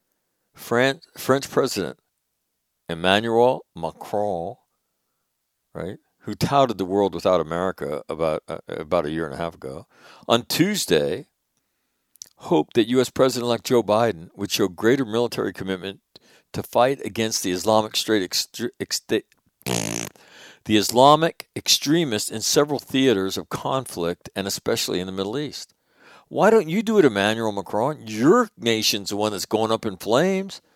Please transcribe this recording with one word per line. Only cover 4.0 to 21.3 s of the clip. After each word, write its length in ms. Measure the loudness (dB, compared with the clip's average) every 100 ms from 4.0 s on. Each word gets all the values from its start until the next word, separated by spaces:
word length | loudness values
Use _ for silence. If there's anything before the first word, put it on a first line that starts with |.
| -8 -4 -4 -6 -8 -14 _ _ _ _ _ _ _ _ _ _ _
right, 240 | -12 -12 -14 _ _
who 160 | -12 -6
touted 420 | 0 2 2 0
the 60 |
world 320 | 0 2 2 2
without 240 | 2 2
America 640 | 2 -2 -2 -4 -6 -6 -6
about, 360 | -4 -2 -2 -6
uh, 120 | -12 -10
about 380 | -12 -2 -2 0
a 40 |
year 140 | -4
and 100 | -6
a 40 | -6
half 180 | -8 -10
ago, 320 | -14 -16 -18 _ -20 -10 0
on 160 | 0
Tuesday, 840 | 2 0 0 0 0 2 2 -4 -10 _ _ _ _ _ _ _ _ -20 -20 _
hoped 380 | -2 0 0
that 120 | 0 2
U 140 | 2
S 100 | 0
President-elect 540 | 2 0 0 -2 -4
Joe 180 | 0 0
Biden 460 | 2 2 0 -2 -10 -10
would 160 | -6
show 160 | -2 -2
greater 360 | 0 2 2
military 480 | 0 -2 -2 -2 -6
commitment 460 | -6 -6 -6 -8 -14 _ -20 _ _ _
to 100 | -10
fight 420 | -2 2 2 2
against 380 | -6 -4 -4 -2
the 80 | -2
Islamic 460 | -2 2 2 2 -2
State 260 | 0 0 0
extre-, 400 | -4 -6 -6 -10 -8
exte-, 1120 | -8 -8 -2 -2 -2 _ _ _ -4 -2 -2 -6 -8 -12 -20 -20 -20 -12
the 120 | 2 2
Islamic 720 | 4 6 8 8 4